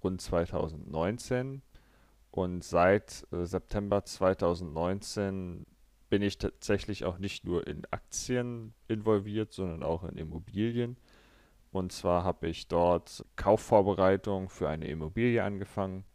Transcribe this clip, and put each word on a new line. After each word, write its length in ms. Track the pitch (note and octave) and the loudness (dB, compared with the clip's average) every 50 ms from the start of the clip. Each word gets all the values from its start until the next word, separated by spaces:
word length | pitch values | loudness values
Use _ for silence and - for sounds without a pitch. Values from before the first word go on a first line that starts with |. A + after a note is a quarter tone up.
rund 180 | - F#2 F#2+ F#2 | -2 -2 -2 -2
zweitausendneunzehn. 1400 | - - F#2 E2+ F2 F2 - D#2+ - D#2+ D#2+ D2 - - D2 D#2+ E2+ G2 A#2 A#2+ - - B2+ B2+ B2+ C3+ C3+ C#3 - _ - - _ _ _ _ _ _ _ _ _ _ | -2 0 0 0 0 0 0 -2 -2 -2 -6 -10 -10 -6 -2 0 0 0 0 -4 -4 -2 -2 -2 -2 -4 -8 -10 -14 _ -20 -20 _ _ _ _ _ _ _ _ _ _
Und 320 | - G2 F#2 F2+ F2+ F2 - | -4 -2 -2 -2 -2 -6 -4
seit, 640 | - - E2+ F2 F#2 G2+ G#2 - - - - - - | 2 4 6 8 8 6 4 2 -4 -12 -18 -12 -6
äh, 140 | - F2 F2 | -4 -4 -2
September 600 | F2 F#2 F2+ - - - G#2 G2+ G2+ G2+ G2 - | -2 -2 -4 -4 -4 -4 -4 0 0 0 0 0
zweitausendneunzehn 1600 | - - - F#2+ F#2 F#2+ - G2 E2+ F2 F2 F2+ D#2 D2 D#2+ E2+ F2+ G2 G2+ - - - G#2+ G2 G2 F#2+ F#2+ F2+ F2 F2 G2 - - _ _ _ _ _ _ _ _ | -4 -2 2 2 2 4 4 2 0 0 0 -4 -6 -2 0 0 0 0 -2 -4 -6 -4 -4 -2 -2 -2 -4 -6 -8 -8 -10 -14 -18 _ _ _ _ _ _ _ _
bin 120 | - G2+ | 2 2
ich 160 | G2+ G2+ - - | 4 2 0 -2
tatsächlich 680 | G#2 - - - - - G2+ G2 - - G2 - - | -4 -4 -4 -4 0 0 0 0 0 -4 -6 -4 -4
auch 140 | F#2 F2 F#2 | -4 -4 -4
nicht 260 | G2 G2 - - - | -6 -6 -6 -6 -4
nur 200 | F2 F2 E2+ - - | -2 -2 0 -2 -4
in 160 | D2+ D#2 - - | -8 -10 -8 -8
Aktien 840 | - - - - - - - - B2+ B2 A#2+ B2 A#2+ A#2 A2 A2 - _ _ - | -8 -8 -8 -8 -8 -8 -4 0 0 0 0 -2 -6 -8 -10 -14 -16 _ _ -4
involviert, 640 | A2+ G#2+ G2+ A2 G#2+ G2+ G2 G#2 G#2 A2 G#2+ - | -4 0 2 4 2 2 2 -2 -2 -2 -4 -4
sondern 320 | - - F#2+ F2 D#2+ D#2+ D2+ | -4 -6 -4 -4 -4 -4 -2
auch 180 | D2 E2 F2 | -2 -2 -2
in 140 | F2+ E2 E2 | -4 -8 -8
Immobilien. 800 | - D#2+ D#2 D#2+ E2 - - - G2 A2 A#2 A#2 A#2+ A#2+ A#2+ B2 - _ _ - - - _ _ - _ _ _ _ _ _ | -8 -8 -8 -8 -10 -12 -6 -2 -2 -2 0 0 -2 -2 -4 -6 -12 _ _ -20 -20 -20 _ _ -20 _ _ _ _ _ _
Und 220 | - F#2+ F#2 F2 | -4 -4 -4 -4
zwar 320 | - - - F2 F2 F2 F#2 | -6 -2 2 2 4 4 2
habe 240 | F#2 E2+ - E2 E2 | 0 -2 -2 -4 -4
ich 180 | D#2+ - - - | -4 -6 -6 0
dort 560 | - E2+ E2+ F2 F2 E2+ - - - - - - _ | 2 4 6 6 4 2 0 -6 -14 -16 -18 -14 _
Kaufvorbereitung 1120 | - - G2 G#2+ - - - A#2 G#2 F#2+ G2+ F#2 F#2+ F#2 F#2+ G2 G2 - G#2 G2 F#2+ F#2 F#2 | 0 4 4 4 4 4 4 6 6 6 4 4 4 6 6 6 4 2 -2 -4 -4 -4 -8
für 200 | - - F2+ D2+ | -4 -4 -2 -2
eine 200 | D#2 D#2+ D#2 C2 | -2 -4 -6 -6
Immobilie 560 | D2+ D#2+ D#2 D#2+ G2 A2+ A#2 B2 A#2 A2+ F#2+ | -6 -6 -6 -4 -2 0 2 2 2 2 0
angefangen. 600 | G#2 G2+ F#2+ F#2+ - - G#2 G2 F#2+ F#2+ F#2+ G2 - | 0 -4 -6 -8 -8 -4 -4 -4 -4 -6 -8 -12 -16